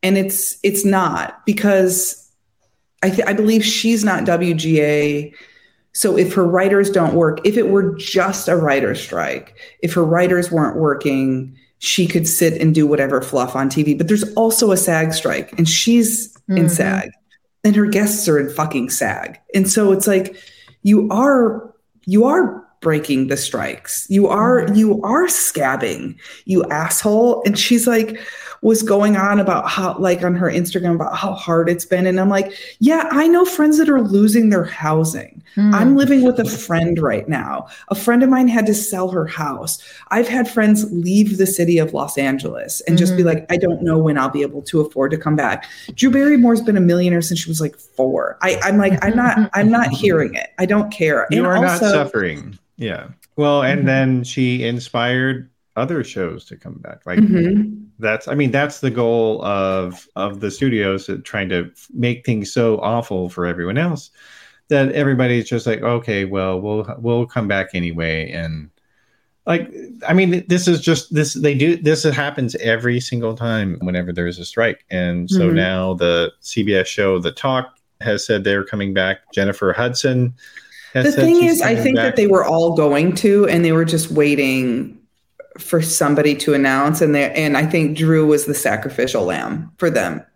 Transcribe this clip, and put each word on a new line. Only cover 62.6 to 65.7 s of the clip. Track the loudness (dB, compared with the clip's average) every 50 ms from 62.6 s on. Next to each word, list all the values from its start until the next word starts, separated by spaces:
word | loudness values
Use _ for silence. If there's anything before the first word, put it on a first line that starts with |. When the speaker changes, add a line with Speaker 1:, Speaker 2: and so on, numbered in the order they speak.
| 0 0 0 0
Speaker 3:
awful | -2 -4 -4 -4 -4 -6 -6 -6 -6 -6
for | -6 -6 -6
everyone | -4 -4 -6 -6 -4 -4 -2
else | -2 -2 -4 -6 -10 -16 _ _ -20 -20 -20 -20 -20 -20 _ _ _ _
that | 0 2 2 0 0
everybody's | 0 0 0 2 2 2 2 0 0 -2 -2
just | -4 -4 -2
like, | -2